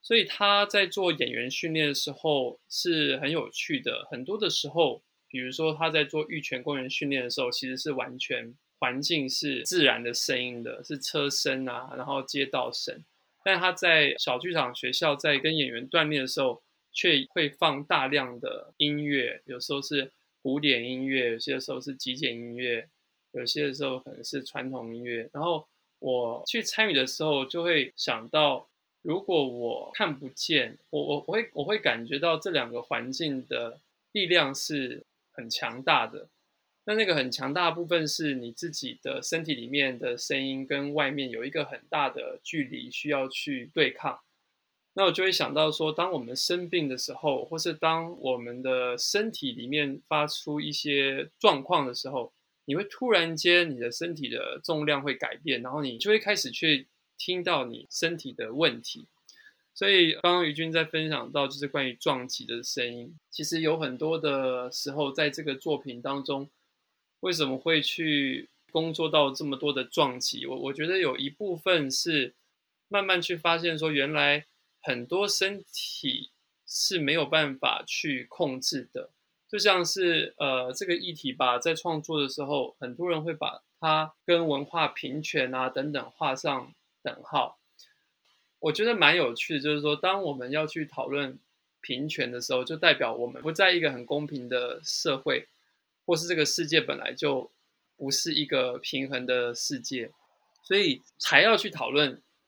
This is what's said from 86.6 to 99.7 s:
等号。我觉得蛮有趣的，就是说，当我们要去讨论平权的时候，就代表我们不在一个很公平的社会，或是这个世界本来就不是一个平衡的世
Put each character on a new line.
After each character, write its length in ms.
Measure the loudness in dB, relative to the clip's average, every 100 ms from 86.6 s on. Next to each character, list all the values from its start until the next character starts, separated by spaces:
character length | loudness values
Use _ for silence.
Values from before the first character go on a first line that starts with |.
| -6 -20 _ _
等 200 | -10 -10
号。 360 | -2 0 0 -4 _ _ -20 _ _ _ _ _ _ _
我 140 | -2
觉 120 | 2
得 100 | 2
蛮 220 | 6 6 6
有 180 | 2
趣 200 | 0 -2
的， 60 | -2
就 140 | 0
是 60 | 0
说， 160 | 0 2
当 260 | 2 2
我 100 | 0
们 180 | -4 -4
要 160 | -2 -2
去 180 | -4
讨 220 | -8 -6 -2
论 320 | -2 -2 -8 _ _ _ _
平 280 | -8 -4 -4
权 220 | -2 -4
的 100 | -4
时 120 | -2
候， 100 | -2
就 140 | -2 2
代 160 | 4
表 220 | 4 2
我 120 | 0 -4
们 140 | -4
不 100 | -6
在 220 | 4 6
一 80 | 6
个 100 | 2
很 140 | -2
公 220 | -4 -4 -2
平 220 | -8 -2
的 320 | -2 -2 -6
社 340 | -6 -2 0 0
会， 300 | 0 -2 -2 _ _ _ _ _
或 120 | 0 0
是 100 | 2
这 80 |
个 100 | 2
世 220 | 2 2 2
界 140 | 2
本 180 | 2 -4
来 140 | -4
就 400 | -2 0 0 -4 _ _ _ _ _
不 140 | -4
是 240 | -2 0
一 100 | -2
个 340 | 0 0 0 -2
平 300 | -6 -6 -4
衡 160 | -4
的 300 | -2 0 0
世 240 | -2 -4